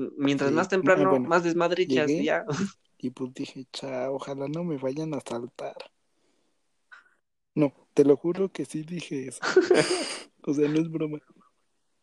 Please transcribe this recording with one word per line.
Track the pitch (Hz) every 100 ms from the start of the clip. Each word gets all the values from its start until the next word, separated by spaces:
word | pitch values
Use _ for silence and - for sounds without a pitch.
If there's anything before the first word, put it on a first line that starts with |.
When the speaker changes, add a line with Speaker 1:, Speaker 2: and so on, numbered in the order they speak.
| 127 -
Speaker 1:
mientras | 139 139 139
Speaker 2:
Sí. | 156
Speaker 1:
más | 190
Speaker 2:
Ah, |
Speaker 1:
temprano, | 190 185 185 190
Speaker 2:
bueno, | 135 123
Speaker 1:
más | 175
desmadre | 170 165 170 175
echas | 170 135 147
y | 156
Speaker 2:
llegué |
Speaker 1:
ya. | 147 160 170
<laughs> | - 196 - _ _
Speaker 2:
y, | 123
pues, | - 127
dije, | 131 135 131 127
"Cha, | - 135 127 131
ojalá | 135 - 139 139
no | 156
me | 175 139
vayan | 131 143 160
a | 139
asaltar". | - 117 123 - 139 - - _ _ _ _ _ _ _ _ _ _ - _ _ _ _ _
No, | 151 143 - _
te | -
lo | 143 139
juro | 170 175 190
que | -
sí | 139 156
dije | 156 175 - 143 127
eso. | -
Speaker 1:
<laughs> | - 370 349 359 - 359 294 - - _
Speaker 2:
O | -
sea, | 143 147
no | 156
es | 165
broma. | 160 151 151 _ _ _ _ _ _ _ _